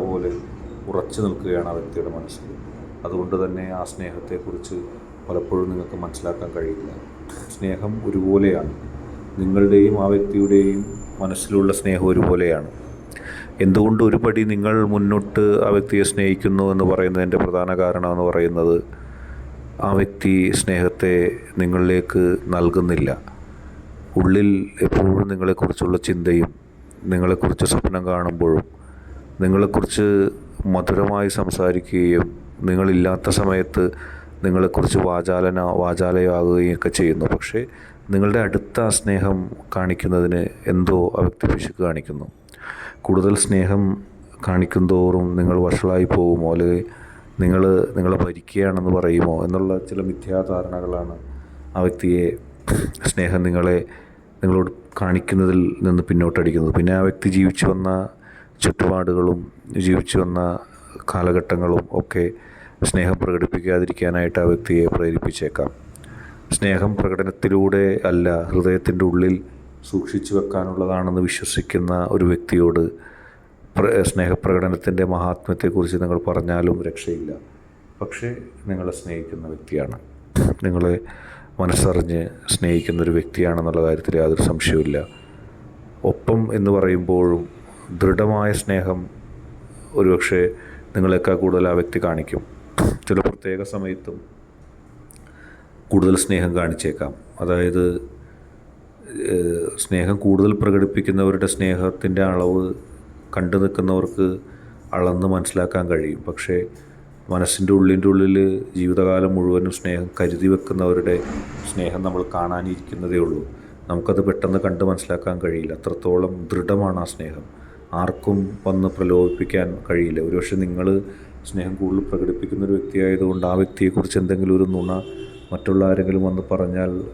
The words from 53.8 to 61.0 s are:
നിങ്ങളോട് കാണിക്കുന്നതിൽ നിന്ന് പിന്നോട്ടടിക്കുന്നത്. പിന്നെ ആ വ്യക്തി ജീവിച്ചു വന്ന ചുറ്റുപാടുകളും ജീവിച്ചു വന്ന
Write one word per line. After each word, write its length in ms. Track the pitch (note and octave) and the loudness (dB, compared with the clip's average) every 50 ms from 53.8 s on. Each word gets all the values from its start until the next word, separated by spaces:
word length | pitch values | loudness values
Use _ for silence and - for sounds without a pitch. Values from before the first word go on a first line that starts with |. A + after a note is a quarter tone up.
| - - - - - - - - - - - - | 0 -4 -12 -20 -20 -20 -20 -20 -20 -20 -10 -4
നിങ്ങളോട് 300 | - F#2 F#2 F#2 F2+ - - - - - - - | 0 2 2 2 2 0 -4 -10 -18 -16 -8 -6
കാണിക്കുന്നതിൽ 580 | G2+ F2+ F2+ F#2 - - G2 F#2+ F#2 F#2 F#2 F#2 F2 - - - F#2 | -2 0 0 0 0 0 2 2 4 4 4 4 2 2 0 0 0
നിന്ന് 180 | F#2 F2+ F2 E2+ - | 2 2 2 2 2
പിന്നോട്ടടിക്കുന്നത്. 640 | E2+ E2+ F2 E2 - F#2 D#2+ E2 D#2+ E2+ D#2+ D#2+ - - | 2 2 2 2 2 2 0 2 2 2 0 2 2 2
പിന്നെ 160 | E2+ F2 F#2 F#2+ | 2 4 4 4
ആ 20 | F#2+ F#2+ | 2 0
വ്യക്തി 220 | F#2+ - - G2+ F#2 F#2+ | 0 0 -2 0 2 4
ജീവിച്ചു 300 | F#2+ F#2+ F#2+ - - F#2+ | 4 4 2 2 0 0
വന്ന 200 | F#2+ F#2 F#2 F#2 F#2 F#2 F#2+ - - - - - - - - - - - - | 0 0 -2 -2 -2 -2 -4 -6 -10 -18 -20 -20 -20 -20 -20 -20 -10 -4 -2
ചുറ്റുപാടുകളും 760 | F2+ E2 - - F2+ F#2 F#2 F2+ F2 F2+ F2+ F2+ F2+ F2 F2 F2 - - - - - A#2 - F#2 | -2 -2 0 0 0 2 0 0 0 2 2 2 2 2 0 -4 -10 -16 -20 -18 -8 -4 0 2
ജീവിച്ചു 320 | F#2 F#2 F2+ - - - F#2+ F#2 | 2 2 2 2 0 0 0 0
വന്ന 160 | F2+ F2 F2+ F2+ F2 F2 - - - - - - - - - | 0 0 -2 -2 -2 -2 -4 -8 -14 -20 -20 -20 -20 -20 -12